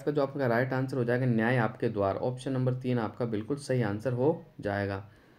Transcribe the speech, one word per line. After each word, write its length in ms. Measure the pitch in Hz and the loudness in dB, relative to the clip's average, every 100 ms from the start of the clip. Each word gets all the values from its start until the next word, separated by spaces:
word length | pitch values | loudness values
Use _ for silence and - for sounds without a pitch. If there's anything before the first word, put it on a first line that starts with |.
| - | 0
का 60 | |
जो 100 | 147 | 0
आपका 260 | 135 143 131 | 0 0 2
राइट 260 | 117 127 | 2 2
आंसर 240 | 131 131 135 | 0 0 0
हो 60 | |
जाएगा 220 | 117 123 127 | 0 2 2
न्याय 300 | 110 113 127 | 2 4 4
आपके 300 | 110 - 117 | 2 0 -2
द्वार, 260 | 107 98 95 | 2 0 2
ऑप्शन 340 | 127 127 139 | -2 -4 -4
नंबर 220 | 131 131 127 | 0 0 0
तीन 240 | 127 123 | 0 0
आपका 260 | 107 - 120 | -2 -2 -2
बिल्कुल 300 | 107 110 143 | -2 -2 -4
सही 220 | - 127 | 0 0
आंसर 300 | 107 104 131 | 2 0 -2
हो 280 | 123 139 175 - - | 0 2 0 -6 -8
जाएगा। 420 | 104 101 98 98 - - - | -4 -2 -2 -4 -8 -18 -20